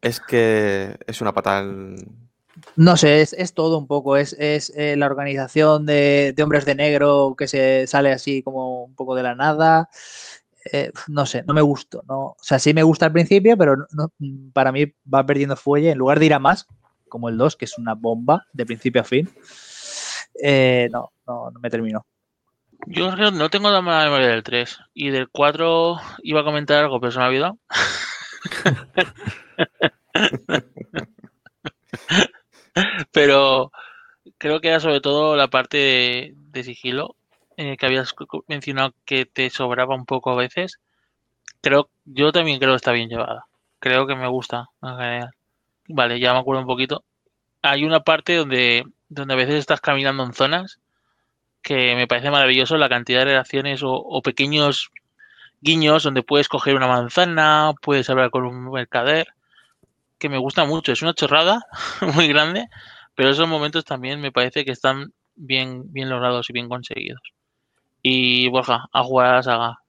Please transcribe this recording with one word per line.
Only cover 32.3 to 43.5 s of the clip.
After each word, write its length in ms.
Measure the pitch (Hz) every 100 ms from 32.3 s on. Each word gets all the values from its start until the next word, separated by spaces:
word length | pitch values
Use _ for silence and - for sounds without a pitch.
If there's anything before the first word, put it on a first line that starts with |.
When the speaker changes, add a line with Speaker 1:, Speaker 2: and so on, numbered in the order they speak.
| _ _ _ _ - 190 196 156
Speaker 3:
Pero 580 | - 143 139 139 135 127 - - - - _ - _
creo 220 | 151 156
que 80 | 165
era 120 | 160
sobre 200 | 160 143
todo 360 | 139 147 151 147
la 120 | 135
parte 280 | 131 123 147
de, 580 | 139 127 123 123 139 143
de 280 | _ 135
sigilo, 520 | 123 120 127 127 151 - _ _ _ -
eh, 200 | 151 135
que 100 | 135
habías 260 | 131 127
cu-, 140 | - 147
cu-, 180 | 156 -
mencionado 460 | 147 135 135 135 _
que 220 | - 135 127
te 240 | - 127
sobraba 440 | - 127 123 127
un 120 | 131 127
poco 240 | 131 131
a 60 | 127
veces. 420 | 123 - 185 - _ _ _ _ _ _ - _
Creo, 280 | - 139 143 _
yo 280 | _ 135 147
también 260 | 165 160 139
creo 140 | 135
que 40 | 131
está 160 | -
bien 160 | 120 113
llevada. 380 | 117 - 113 -